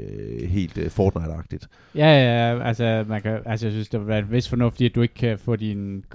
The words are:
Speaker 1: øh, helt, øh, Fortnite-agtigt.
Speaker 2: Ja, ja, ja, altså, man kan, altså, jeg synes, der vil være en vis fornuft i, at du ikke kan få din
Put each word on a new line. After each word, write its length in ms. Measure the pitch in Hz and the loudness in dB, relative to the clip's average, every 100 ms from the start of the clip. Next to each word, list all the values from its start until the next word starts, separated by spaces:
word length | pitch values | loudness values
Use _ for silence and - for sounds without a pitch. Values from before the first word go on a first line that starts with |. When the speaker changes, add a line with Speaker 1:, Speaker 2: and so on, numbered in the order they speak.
Speaker 1:
øh, 460 | 52 52 52 58 76 | -10 -12 -10 -8 -2
helt, 300 | 98 85 - | -2 -2 -4
øh, 80 | 80 | -4
Fortnite-agtigt. 800 | - 98 90 82 80 - - - _ _ | 2 2 2 -4 -8 -10 -14 -14 _ _
Speaker 2:
Ja, 120 | 147 156 | 4 6
ja, 460 | 143 127 120 117 | 8 6 4 2
ja, 100 | 120 | 0
altså, 420 | 120 113 117 110 107 | -2 0 0 0 -2
man 140 | 107 | -4
kan, 180 | 107 110 117 | -4 -4 -4
altså, 200 | 110 113 | -4 -2
jeg 60 | |
synes, 160 | 107 107 | -4 -4
der 100 | 113 | -4
vil 80 | 104 | -2
være 100 | 107 | -2
en 120 | 101 | 0
vis 180 | 120 120 | -2 0
fornuft 320 | 120 120 - | 2 0 2
i, 60 | 120 | 2
at 80 | |
du 60 | 120 | 2
ikke 120 | 120 | 0
kan 240 | - 120 101 | 0 -2 -2
få 180 | - 110 | -2 -2
din 480 | 110 101 98 98 - | -2 -4 -6 -8 -10